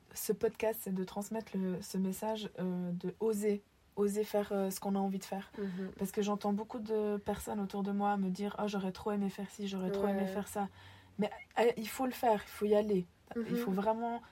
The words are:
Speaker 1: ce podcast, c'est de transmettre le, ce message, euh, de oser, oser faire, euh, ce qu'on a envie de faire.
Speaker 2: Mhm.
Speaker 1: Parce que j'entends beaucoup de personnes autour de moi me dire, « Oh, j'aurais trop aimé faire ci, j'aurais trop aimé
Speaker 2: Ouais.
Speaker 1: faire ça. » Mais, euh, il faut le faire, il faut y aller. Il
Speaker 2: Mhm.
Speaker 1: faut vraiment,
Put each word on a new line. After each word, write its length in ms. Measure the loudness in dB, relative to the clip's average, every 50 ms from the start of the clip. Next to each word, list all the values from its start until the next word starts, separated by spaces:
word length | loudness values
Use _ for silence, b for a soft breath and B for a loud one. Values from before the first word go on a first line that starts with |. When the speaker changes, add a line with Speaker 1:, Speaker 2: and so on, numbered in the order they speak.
| _ -16 -12
Speaker 1:
ce 180 | -4 -2 0
podcast, 480 | 0 2 2 0 0 2 0 0 0 0 -2
c'est 120 | -2 -2
de 80 | -2 -2
transmettre 480 | -2 -4 -6 -6 -4 -4 -6 -6 -4 -2 -2
le, 240 | 0 0 -2 -2
ce 160 | -4 -4 -2 0
message, 520 | 0 0 0 -2 -2 -2 -2 -2 -4 -6 -6 -4
euh, 320 | -4 -2 -2 -2 -2 -2 -4
de 200 | -4 -4 -6 -4 0
oser, 420 | 0 0 2 2 2 2 2 0 -2 _ _ _ _ _ _ 0
oser 260 | 2 2 2 2 0
faire, 260 | 2 2 0 0 2 0
euh, 160 | 0 0 0
ce 100 | -2 -2
qu'on 160 | -2 0 2
a 40 | 2
envie 200 | 2 2 0 -2
de 40 | -4
faire. 260 | -4 -6 -6 -8 -8 -8 -6
Speaker 2:
Mhm. 340 | -6 -4 -4 -4 -6 -6 -6 -4
Speaker 1:
Parce 120 | -4 -2
que 100 | 0 0
j'entends 320 | 0 2 0 0 2 0 0
beaucoup 260 | 0 0 -4 -6 -6
de 380 | -4 0 0 2 2 2 0 -2
personnes 420 | -2 -2 -4 -4 -4 -4 -4 -2
autour 240 | -2 -2 -2 -2 -2
de 80 | 0
moi 240 | 0 2 2 2 2 2
me 120 | 2 0
dire, « 260 | 0 -2 -2 -4 -2 -2 -2
Oh, 40 | -2
j'aurais 260 | 0 0 -2 -2 -4
trop 180 | -4 -2 -2
aimé 180 | 0 2 0 0
faire 200 | -2 -4 -8 -8
ci, 180 | -8 -6 -4 -4
j'aurais 240 | -2 -2 0 0
trop 160 | 0 2 2 2
aimé 140 | 2 2
Speaker 2:
Ouais. 60 | 0 0
Speaker 1:
faire 200 | 0 -2 -4 -4
ça. » 220 | -2 -4 -4 -4 B B B B B B B B B -2
Mais, 100 | -2 -2 -2 -6 -16 -4 2 4
euh, 100 | 4 6 4 2
il 100 | 0 -6
faut 160 | -4 -2 -2
le 80 | -2 0
faire, 280 | 2 4 6 6 4 2
il 40 | -2
faut 160 | -6 0 2
y 100 | 6 6
aller. 300 | 6 6 6 4 2 2 0 -6 _ _ -8 -6
Il 60 | -4
Speaker 2:
Mhm. 140 | -2 0 0 0
Speaker 1:
faut 140 | 2 2
vraiment, 500 | 2 2 4 2 2 2 0 -2 -2 -4 -6 B